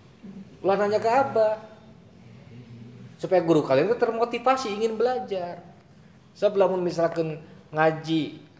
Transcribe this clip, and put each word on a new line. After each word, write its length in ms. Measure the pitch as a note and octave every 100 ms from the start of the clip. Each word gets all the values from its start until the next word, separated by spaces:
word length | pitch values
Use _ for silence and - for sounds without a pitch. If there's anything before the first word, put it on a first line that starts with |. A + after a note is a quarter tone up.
| - - - - - - F3
Ulah 160 | G3
nanya 160 | G#3 G#3
ke 140 | A3
Abah. 500 | B3 A#3+ A3 G#3+ G#3+ - - - - - - - - - - - - - - - -
Supaya 240 | E3 F#3 E3+
guru 160 | D#3+
kalian 320 | C#3 C3+ F3
itu 60 | A#3+
termotivasi 720 | A#3 A3+ A#3 A#3+ - C4 A3+
ingin 240 | G3+ A3+ A3
belajar. 640 | A#3+ B3+ B3+ F#3+ F3 E3 - - - - - - - -
Sebab 240 | G#3 G3
lamun 240 | F#3 F#3
misalkan 560 | F3 E3 E3 E3 D#3+ D#3 - - -
ngaji 720 | D3+ D#3+ D3+ D3+ D#3+ C3+ - -